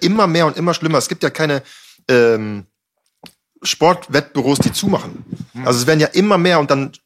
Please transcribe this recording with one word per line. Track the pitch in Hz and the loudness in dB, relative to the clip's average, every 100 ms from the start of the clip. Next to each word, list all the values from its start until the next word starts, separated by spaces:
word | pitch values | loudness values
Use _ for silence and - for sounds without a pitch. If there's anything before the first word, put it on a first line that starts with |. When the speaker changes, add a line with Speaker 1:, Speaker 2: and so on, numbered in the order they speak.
Speaker 1:
immer | 175 214 190 | -2 0 0
mehr | 165 156 | 2 0
und | 147 | 0
immer | 175 | -2
schlimmer. | 165 160 151 | -2 -2 -2
Es | - | -2
gibt | 180 | -4
ja | 147 | -4
keine, | - 156 139 - - - _ - | -2 -2 -2 -6 -18 -20 _ 0
ähm, | 123 117 113 107 101 92 _ _ _ _ _ - _ _ _ | 4 4 2 -2 -10 -14 _ _ _ _ _ -20 _ _ _
Sportwettbüros, | - - 156 175 - - - 175 135 139 | -8 0 2 2 0 -2 -2 -2 0 0
die | - | 0
zumachen. | - 196 185 - - - - - | -2 -2 -2 -4 -14 -14 -14 -14
Speaker 2:
Hm. | 123 127 | -6 -2
Speaker 1:
Also | 123 | 0
es | 123 | 2
werden | 156 | 2
ja | 151 | 2
immer | 185 208 190 | 2 2 4
mehr | 180 165 | 4 2
und | 143 | 2
dann | 139 135 - | 0 -2 -10